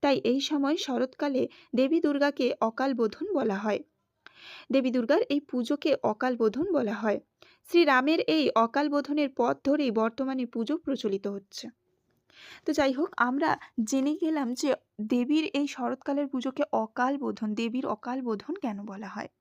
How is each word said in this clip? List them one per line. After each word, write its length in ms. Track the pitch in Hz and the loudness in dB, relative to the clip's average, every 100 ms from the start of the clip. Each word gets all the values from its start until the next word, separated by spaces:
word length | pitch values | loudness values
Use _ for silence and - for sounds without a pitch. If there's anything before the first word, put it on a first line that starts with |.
তাই 160 | 294 269 | 4 2
এই 160 | - 262 | 2 0
সময় 360 | 269 294 277 339 | 0 0 0 0
শরৎকালে 640 | - 247 262 - 294 262 240 - _ | -2 -2 -4 -2 -2 0 -2 -6 _
দেবী 240 | 240 269 330 | 0 2 4
দুর্গাকে 460 | 311 285 285 285 254 - | 2 2 0 2 -2 0
অকাল 300 | 226 226 269 | -2 0 -2
বোধন 320 | 254 226 - 370 | 0 0 -2 -4
বলা 220 | 359 226 196 | -2 0 -2
হয়। 240 | 214 208 - _ _ _ - - - - - | -2 -4 -4 _ _ _ -20 -20 -20 -20 0
দেবী 200 | 262 254 | 2 2
দুর্গার 320 | 247 233 302 466 | 0 2 2 2
এই 120 | 285 | -2
পুজোকে 500 | 294 247 233 285 330 - | -2 -4 -2 0 0 0
অকাল 300 | - 214 254 240 | 0 0 -2 2
বোধন 300 | 226 214 359 | 0 2 0
বলা 220 | 320 233 | 0 0
হয়। 240 | 208 214 208 _ _ - _ | -2 -2 -2 _ _ -20 _
শ্রীরামের 560 | - 339 320 262 269 330 - | 0 4 6 6 4 2 2
এই 160 | 320 269 - | 2 4 4
অকাল 300 | 226 277 294 | 2 2 2
বোধনের 400 | 285 285 294 285 269 | 0 0 0 0 0
পথ 180 | 240 277 | 0 0
ধরেই 280 | - 294 277 | 0 2 2
বর্তমানে 520 | 214 220 233 262 262 240 | 2 0 -2 -4 -4 -4
পুজো 280 | 240 226 311 | -4 -4 -4
প্রচলিত 480 | - - 220 196 196 | -2 -4 -2 -2 -4
হচ্ছে। 380 | 202 202 - 233 - _ _ _ _ _ - - - | -8 -12 -16 -16 -18 _ _ _ _ _ -20 -20 -12
তো 80 | - | -4
যাই 200 | 311 277 | 0 0
হোক, 180 | 262 339 - | 0 -4 -2
আমরা 340 | 240 262 320 - - - | -2 0 0 -2 -4 -6
জেনে 300 | 220 269 269 302 | 0 0 0 0
গেলাম 320 | 320 311 254 | 0 0 -2
যে 160 | 254 302 254 _ _ 214 | -2 0 -2 _ _ -2
দেবীর 360 | 247 247 302 311 | 0 2 0 0
এই 120 | 277 285 | -2 -4
শরৎকালের 580 | - 247 262 - 285 285 | -4 -6 -6 -4 -4 -2
পুজোকে 340 | 269 254 262 285 220 | -4 -6 -4 -2 -2
অকাল 360 | 220 - 254 277 | -4 -2 -2 0
বোধন, 320 | 233 208 214 | -4 -4 -4
দেবীর 320 | 208 233 247 262 | -2 -2 -2 -4
অকাল 320 | 214 - 254 | -6 -6 -6
বোধন 320 | 247 208 - 370 | -4 -6 -6 -6
কেন 220 | 269 202 | -6 -6
বলা 240 | 202 196 214 | -10 -12 -12
হয়। 200 | 196 - _ | -12 -12 _